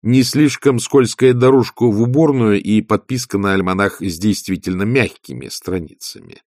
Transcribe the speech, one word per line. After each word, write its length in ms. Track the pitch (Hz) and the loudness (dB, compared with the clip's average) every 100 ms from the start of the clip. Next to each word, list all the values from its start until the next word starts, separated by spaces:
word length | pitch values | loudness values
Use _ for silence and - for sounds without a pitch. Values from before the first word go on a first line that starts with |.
не 200 | 110 127 | 2 2
слишком 560 | 127 143 151 - 143 123 | 2 2 0 2 0 0
скользкая 560 | - 143 120 - 127 | 2 2 2 2 2
дорожка 500 | 123 127 135 117 - | 4 4 4 0 0
в 160 | 120 104 | 0 2
уборную 640 | 120 131 160 135 110 101 | 0 2 2 2 2 0
и 180 | - 107 | 2 0
подписка 580 | 104 104 _ 127 - 101 | 0 -4 _ -8 -4 -2
на 160 | 98 | 0
альманах 460 | 95 92 92 98 - | 0 -2 -2 -2 -4
с 180 | 98 82 | -10 -2
действительно 640 | 104 95 - 95 - 92 | -2 -2 -4 -8 -6 -4
мягкими 680 | 104 131 110 - - 64 64 | -2 0 -2 -6 -18 -16 -14
страницами. 960 | - - 90 78 _ - - 50 - | -12 -8 -8 -10 _ -18 -18 -20 -20